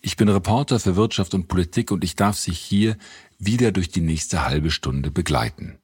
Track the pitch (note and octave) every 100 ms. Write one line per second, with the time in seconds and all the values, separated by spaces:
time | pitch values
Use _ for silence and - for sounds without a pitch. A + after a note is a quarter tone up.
0 | - - G#2 G2 F2 A2+ C#3+ A#2+ G2+ F#2
1 | A2 - F#2+ G2 E2+ F2+ E2+ - - F#2+
2 | E2+ - G2 G2+ - E2+ - G2+ A2 G#2+
3 | - - - _ F#2+ A#2+ A#2 G2 F2 F#2+
4 | E2 D#2 - F2+ - D2 D#2 D#2 C2+ C2+
5 | C#2+ C#2+ E2 C#2 - - F2+ -